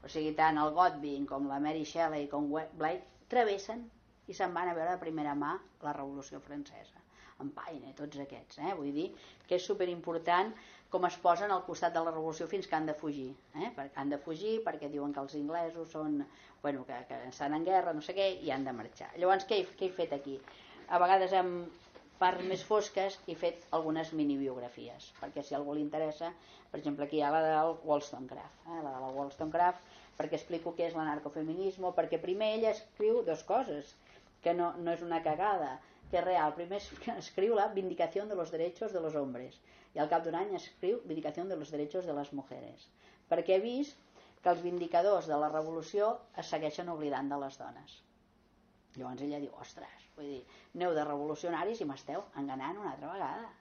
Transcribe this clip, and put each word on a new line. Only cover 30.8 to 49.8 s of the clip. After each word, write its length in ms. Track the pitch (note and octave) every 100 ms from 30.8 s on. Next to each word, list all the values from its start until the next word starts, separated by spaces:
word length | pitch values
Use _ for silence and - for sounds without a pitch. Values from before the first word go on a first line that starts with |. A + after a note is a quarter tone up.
| E3+
és 80 | E3
l'anarcofeminisme, 960 | D#3 D3+ D3 D#3+ D#3 E3+ G3 F#3+ F#3 F3+
perquè 240 | D#3+ D#3+
primer 320 | F3+ F#3+ G#3+ A3
ella 160 | A3
escriu 480 | - - - G#3+ A#3+ E3+
dos 180 | D3+
coses, 480 | - G#3 B3 D3 C#3+ - - - - _ E3+
que 80 |
no, 160 | F3 E3+ E3+
no 160 | E3+
és 80 | E3+
una 160 | E3+ E3
cagada, 500 | E3 D3+ G3+ F#3+ D3 C3 - - -
que 100 | F3+
és 40 |
real. 300 | E3+ F3+ D3+ D3+
Primer 220 | E3+ G3+
es-, 140 | - - -
<laughs> 160 | G3+
escriu 320 | - - G3+ A3+
la 80 | G#3
Vindicación 560 | F#3+ F#3 E3+ E3 G3 G#3
de 80 | G3
los 160 | D#3+
Derechos 400 | E3 E3+ F3+ A3+
de 80 | F#3
los 140 | D#3+ D3+
Hombres, 400 | C3+ B2 B2+ - - - - -
i 40 |
al 100 | D3+
cap 120 | E3+
d'un 120 | E3 E3
any 160 | G3+ F3+
escriu 440 | - - F3+ A#3+ F#3
Vindicación 400 | D#3 D3+ D3 F#3
de 80 | F3
los 140 | D#3+
Derechos 340 | D3+ D3 F#3 F3+
de 60 | C#3+
las 160 | C#3+ C#3
Mujeres, 520 | - B2+ A#2+ A#2 - _ - - _
perquè 260 | E3+ E3+ F#3+
ha 80 |
vist 320 | A3 B3 C#4+ - _ - - -
que 100 | F3+
els 100 | E3+
vindicadors 640 | F3 F3 E3+ E3+ F#3+ F#3+ D#3+
de 120 | D3
la 80 | D3+
revolució 580 | D#3 D#3 E3 D#3 G3+ G#3 A#3+ - -
es 120 | E3
segueixen 400 | D#3+ D3+ D3+ F3+
oblidant 380 | D#3+ D3 C3+ C#3
de 60 | C#3+
les 160 | C#3 -
dones. 420 | A2 - - - _ _ _ _ _ _ _ _ _ -
Llavors 260 | B2+ B2+
ella 160 | C#3+ D3
diu, 120 | C#3 -
«Ostres, 440 | - -